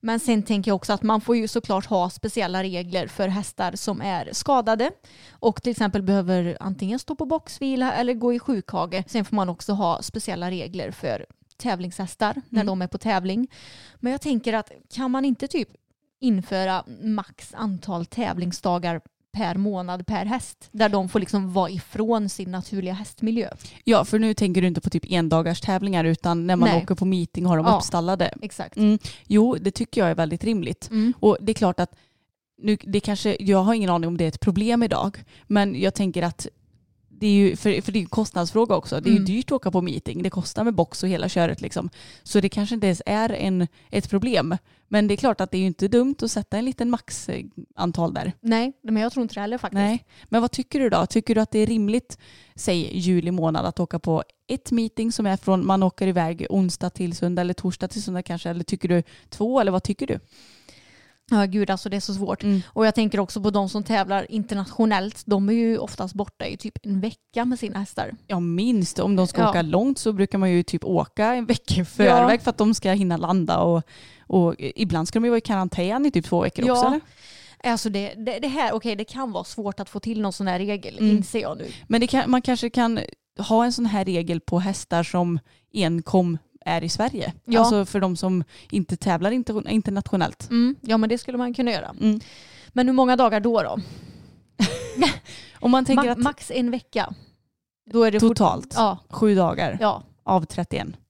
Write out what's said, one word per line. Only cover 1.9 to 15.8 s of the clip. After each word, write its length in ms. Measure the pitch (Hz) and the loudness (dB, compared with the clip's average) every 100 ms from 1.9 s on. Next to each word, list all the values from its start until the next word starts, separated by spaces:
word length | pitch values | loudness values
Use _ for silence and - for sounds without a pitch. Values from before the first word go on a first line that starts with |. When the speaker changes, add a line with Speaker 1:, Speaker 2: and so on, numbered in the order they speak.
| 202 180 | 0 0
Speaker 1:
speciella 520 | - 220 233 185 185 | -4 -6 -4 -2 -2
regler 440 | 190 175 175 185 165 | -4 -6 -4 -4 -4
för 220 | - 190 | -4 -2
hästar 440 | 190 - - 185 185 | -2 -6 -4 -4 -4
som 240 | - 196 | -6 -4
är 280 | 156 175 - | -4 -4 -6
skadade 580 | - - 269 226 220 269 381 _ - - | -6 2 2 2 0 0 -4 _ -20 -20
och 320 | - 233 - | -2 -2 0
till 80 | 247 | -4
exempel 320 | 233 208 202 | 0 0 0
behöver 540 | 190 202 180 185 175 - | 2 2 2 0 0 -4
antingen 380 | 196 190 190 240 | -8 -6 -4 -6
stå 160 | - 302 | -6 -8
på 100 | 277 | -4
boxvila 640 | 320 - - 269 262 254 | -4 -4 -8 -4 -2 0
eller 220 | - 247 | 0 -2
gå 180 | 240 240 | 0 0
i 40 | 240 | -2
sjukhage. 680 | - 226 - 185 170 185 185 | -2 -4 -2 -6 -4 -4 -4
Sen 180 | 233 | -4
får 120 | 202 208 | -2 0
man 120 | 185 | -2
också 240 | 175 - | -4 -4
ha 300 | 202 180 165 | -2 0 -2
speciella 480 | - 226 214 170 175 | -6 -10 -8 -6 -6
regler 400 | 185 151 185 120 | -6 -8 -8 -10
för 360 | - 156 107 - _ _ _ | -8 -6 -6 -8 _ _ _
tävlingshästar 760 | 247 185 180 - 185 - 214 220 - | -6 -6 -6 -8 -10 -4 -4 -4 -4
när 120 | 220 | -2
Speaker 2:
Mm. 40 | 208 | 0
Speaker 1:
de 160 | 190 | -2
är 40 | 180 | -4
på 120 | 196 | -4
tävling. 500 | 226 196 180 196 254 - - - - _ | -2 0 0 -2 -4 -8 -20 -20 -20 _
Men 120 | 240 | -6
jag 80 | 277 | -4
tänker 320 | 302 247 233 | -2 -2 0
att 180 | 220 208 - _ | -4 -4 -16 _
kan 160 | - 262 | -6 -2
man 140 | 262 | 0
inte 220 | 277 240 277 | 0 -2 -2
typ 200 | 330 220 _ | -4 -6 _